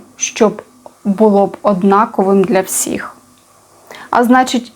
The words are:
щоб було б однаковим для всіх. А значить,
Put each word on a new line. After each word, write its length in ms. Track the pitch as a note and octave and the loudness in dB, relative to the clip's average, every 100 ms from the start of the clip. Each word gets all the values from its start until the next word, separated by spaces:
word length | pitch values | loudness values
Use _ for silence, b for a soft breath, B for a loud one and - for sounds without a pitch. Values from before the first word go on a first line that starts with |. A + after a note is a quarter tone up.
| - - | -10 -10
щоб 460 | - - G#3+ G#3 - _ - - | -8 0 0 -2 -14 _ -20 -8
було 440 | G#3 F#3+ A3 G3+ F#3+ | -4 0 2 2 0
б 100 | - | -2
однаковим 840 | G#3 F#3+ G3 G3 A#3 - F#3+ G3 | -2 0 2 2 2 -2 0 2
для 180 | F#3 F#3+ | 2 0
всіх. 540 | F#3 - - - - - _ _ _ _ _ _ B B B | -2 -6 -6 -8 -10 -18 _ _ _ _ _ _ B B B
А 140 | A#3 | 0
значить, 500 | A#3+ B3+ B3+ B3 - | 2 2 2 -4 -6